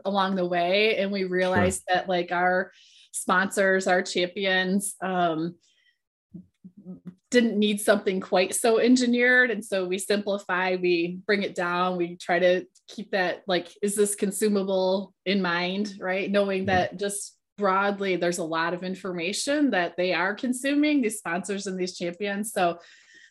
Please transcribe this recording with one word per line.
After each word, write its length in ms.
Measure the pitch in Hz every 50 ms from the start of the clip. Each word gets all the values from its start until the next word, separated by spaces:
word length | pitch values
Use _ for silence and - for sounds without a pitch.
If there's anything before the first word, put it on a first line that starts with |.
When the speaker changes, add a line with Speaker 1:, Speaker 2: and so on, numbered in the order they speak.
| -
Speaker 1:
along 300 | 202 196 196 185 190 196
the 80 | 185 180
way. 500 | 180 180 170 170 175 190 208 214 226 214
And 140 | 180 196 196
we 80 | 202 196
Speaker 2:
Sure. 80 | 190 180
Speaker 1:
realized 540 | 180 185 185 185 185 202 196 190 190 - -
that, 220 | 185 180 175 - 190
like, 220 | 180 175 175 -
our 400 | 175 175 180 180 185 185 190 - _ - - - - - - _
sponsors, 720 | - - - - 185 180 190 196 - 208 190 190 190 190 190
our 160 | 196 180 185
champions, 960 | 190 - - 180 180 175 - 208 196 190 185 185 185 185 190 202 - - - - 180
um, 500 | 190 185 180 175 170 160 156 165 170 170 _ _ _ _ _ _ _ _ _ _ _ _ _ _ _ - 175 - _ _ _ _ 180 _ - - 185 180 - _ 180 - _ _ -
didn't 280 | 247 240 233 220 190 208
need 200 | 214 208 214 208
something 400 | - - 208 214 - 202 190 190
quite 360 | - - 208 180 190 - -
so 240 | - - 233 226 -
engineered. 720 | 226 247 254 247 247 240 240 240 247 247 254 254 247 233
And 120 | 208 208 240
so 220 | - 202 190 180
we 140 | 180 185 202
simplify, 800 | - - 202 208 208 208 196 202 - - 180 180 185 185 185 180
we 380 | 180 180 175 170 170 180 180 185 -
bring 160 | - 202 202 190
it 100 | - -
down, 440 | 190 175 175 175 175 185 185 185
we 180 | 175 175 170 175
try 240 | - - - 175 175
to 260 | 180 180 180 185 180 - _ _ _
keep 240 | - - 233 190 -
that, 320 | 214 190 180 175 135 - -
like, 240 | - 180 170 175 - - - 208
is 120 | 208 202
this 200 | 214 208 208 -
consumable 1000 | - 220 190 196 - 214 214 202 196 190 196 190 185 185 185 190 202 190 - _ _ -
in 160 | 180 202 196 185
mind, 500 | 175 170 175 175 180 190 202 214 208 - -
right? 300 | - 185 185 196 185 202
Knowing 300 | 202 202 202 196 190 190 190
Speaker 2:
Yeah. 80 | 196 185
Speaker 1:
that 200 | 180 175 - 180 180
just 360 | 202 202 202 - - - _ _ _ _ _ -
broadly, 560 | 202 190 185 196 202 202 202 196 196 190 180
there's 240 | 175 175 175 175 185
a 40 | 165
lot 300 | 156 160 160 165 170 175
of 100 | 175 185
information 840 | 185 190 - - 190 175 175 165 185 208 - - 285 285 302 294 254
that 240 | 202 180 175 170 -
they 160 | 180 180 185 165
are 200 | 165 180 196 208
consuming, 680 | - 269 240 254 - 269 277 285 294 294 302 294 277
these 180 | 233 208 - -
sponsors 480 | - 175 170 190 - - 196 196 190
and 100 | 196 185
these 180 | 185 180 180 -
champions. 540 | - 180 175 175 175 208 202 196 202 214 220 -
So 260 | 202 180 170 170 - - - - - _ _ - - - -